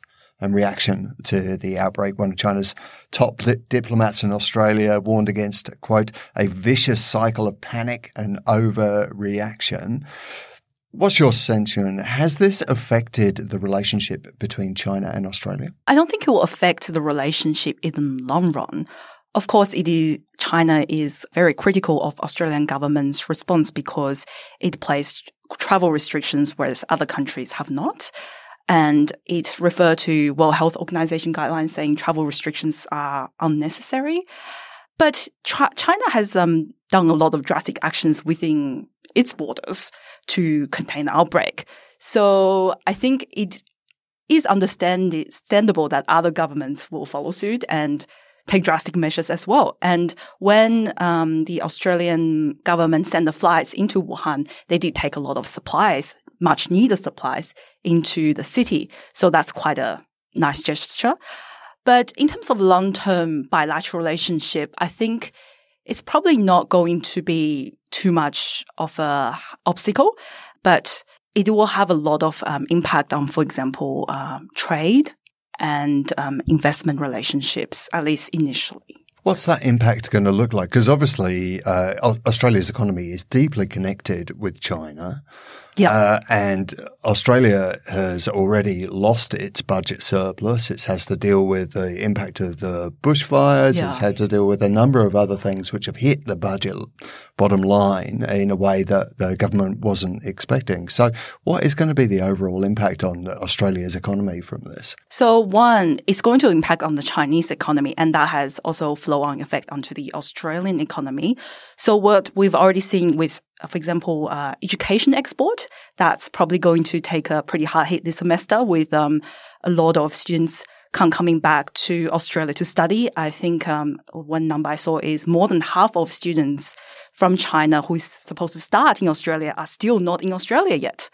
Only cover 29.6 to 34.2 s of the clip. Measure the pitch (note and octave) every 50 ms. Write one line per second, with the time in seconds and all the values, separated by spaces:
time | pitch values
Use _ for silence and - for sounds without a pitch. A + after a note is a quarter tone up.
29.6 | F3 F3 F3 - F3 E3 E3 D#3+ - E3 D#3+ D3+ D3 C#3+ C#3 C#3+ D#3+ D#3 D#3+ D#3
30.6 | D#3+ E3 D#3+ - E3+ - F3 E3 E3 D#3+ E3 D#3+ - E3 D#3+ D#3+ D3+ C3 D#3+ D#3+
31.6 | D#3 D#3 - - D3+ D3 D3 D#3 - - D#3+ D#3 D#3 D3 C#3+ - - D#3 D3+ -
32.6 | - D#3 D3+ - - - D3+ D3 D3 C#3+ C#3+ C#3 C3 - _ - E3+ D#3+ D3+ D3+
33.6 | D3+ D#3+ - - - - C4+ C4 C#4 D4+ E4 F4